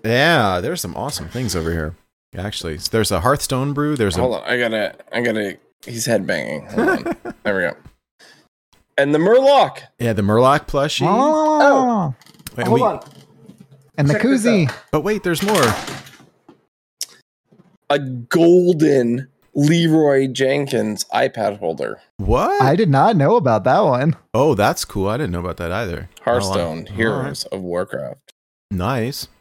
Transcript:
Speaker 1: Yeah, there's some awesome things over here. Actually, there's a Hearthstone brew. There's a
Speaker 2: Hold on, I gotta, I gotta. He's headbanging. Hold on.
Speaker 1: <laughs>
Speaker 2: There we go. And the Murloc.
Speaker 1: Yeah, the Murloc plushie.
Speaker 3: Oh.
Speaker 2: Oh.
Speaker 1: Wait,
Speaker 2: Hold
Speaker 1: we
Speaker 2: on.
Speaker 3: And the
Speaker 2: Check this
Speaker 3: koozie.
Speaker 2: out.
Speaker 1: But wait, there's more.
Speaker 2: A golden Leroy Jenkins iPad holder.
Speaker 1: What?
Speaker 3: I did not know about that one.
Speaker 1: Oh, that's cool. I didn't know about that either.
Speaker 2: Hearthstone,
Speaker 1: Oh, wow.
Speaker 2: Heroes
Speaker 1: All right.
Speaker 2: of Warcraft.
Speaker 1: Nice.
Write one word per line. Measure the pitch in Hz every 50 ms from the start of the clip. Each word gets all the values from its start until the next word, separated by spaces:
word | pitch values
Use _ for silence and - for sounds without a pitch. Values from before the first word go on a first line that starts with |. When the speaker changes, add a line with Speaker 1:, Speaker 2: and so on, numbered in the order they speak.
| -
Speaker 1:
Yeah, | 110 117 123 143 165 170 147 110 98 92 90
there's | 90 131 180 165
some | - 92 -
awesome | - 110 143 - - 78 82
things | - 120 131 107 87
over | 85 80 80
here. | 82 82 78 78 85 _ _ _ _ _ _ _ -
Actually, | 95 92 104 - - - 85 78 76 - -
there's | - 113 107 -
a | 101 85
Hearthstone | 82 123 143 143 - - 135 127 135 143 143
brew. | 139 147 147 151
There's | 135 113 98 85
a | 92
Speaker 2:
Hold | 123 127 110
on, | 76 -
I | - 120 123
gotta, | 120 113 113 110 101 85 - - - -
I | - 117
gotta. | 120 120 110 110 107 98 87 - _ _ _ _ -
He's | - 120 113 110
headbanging. | 123 113 101 92 - 95 78 58 57 76 76 - -
Hold | - - 247 339 370 - -
on. | 339 - - _ - - _
Speaker 1:
<laughs> | _
Speaker 2:
There | 104 98
we | -
go. | - - - - _ - _ _ _ _ _ _ - - - _ _ _ _ _ _ _ _ _ _ _ _ -
And | 139 143 147
the | 151
Murloc. | 170 196 226 254 269 277 285 269 190 147 - - - _ _ _
Speaker 1:
Yeah, | 120 117 110
the | 104
Murloc | 104 98 107 117 127 131 143 151 -
plushie. | - - 143 139 156 - - 131 165
Speaker 3:
Oh. | 196 233 269 302 311 311 311 311 311 302
Speaker 2:
Oh. | 285 285 277 269 262 247 233 208 175 143 127 _ - - - _ - - -
Speaker 1:
Wait, | - -
Speaker 2:
Hold | - 226 -
Speaker 1:
we | 254
Speaker 2:
on. | 214 160 - - - - - - _ _ _ - - - _ - _ - _ _ _ _
Speaker 3:
And | - 143 139
the | 202
Speaker 2:
Check | 208
this | 220 254 269 247 208
Speaker 3:
koozie. | 240 233 196 160 120
Speaker 2:
out. | - - - _
Speaker 1:
But | - 156
wait, | 143 202 220 202
there's | - 180 170 135 196
more. | 202 214 180 135 113 101 - - - - - - - - - - _ _ _ _ - - _ _ _ _ _ _ _ _ _ - - - _ _ _ _ _ _ _ _ _ _ _ _ _ _ _
Speaker 2:
A | 143 147
golden | 143 131 127 120 117 _ - 170 170 170 175 180 180 175 180 151 156 151 143 135 120 117 120 127 139 _ _ _ _ _ _
Leroy | 143 143 147 170 170 170 165 156 160 151 147 139 135 135 135
Jenkins | 123 127 135 131 139 147 143 135 131 113 107 107 104 95 - _ -
iPad | 117 127 131 - 117 104 104 101 101
holder. | 101 82 82 - 67 55 52 - _ _ _
Speaker 1:
What? | - 101 92 113 131 190 330 403 415
Speaker 3:
I | - 131 151
did | 180 226 165
not | 139 135 156 214 233
know | 165 139 151 226
about | 240 160 127 113 107 92
that | 127 135 185
one. | 208 160 127 123 139 165 - - _ _
Speaker 1:
Oh, | - 113 139 160 131
that's | 95 104 123 180 - -
cool. | - - 104 95 98
I | 110
didn't | 131 151 98
know | 87 87
about | 87 90 82 -
that | 87 85
either. | 90 107 117 92 82 - - - _ -
Speaker 2:
Hearthstone, | - - 120 - 101 95 95 101 - 82 78 82 - -
Speaker 1:
Oh, |
wow. | 101
Speaker 2:
Heroes | 101 113 113 - - 131 143 - - -
Speaker 1:
All | -
right. | 92 95
Speaker 2:
of |
Warcraft. | 92 90 87 87 95 - - 71 67 62 - _ _ _ _ _ _ _ _ _ _ _
Speaker 1:
Nice. | 101 90 90 110 139 123 110 127 147 - - - _ _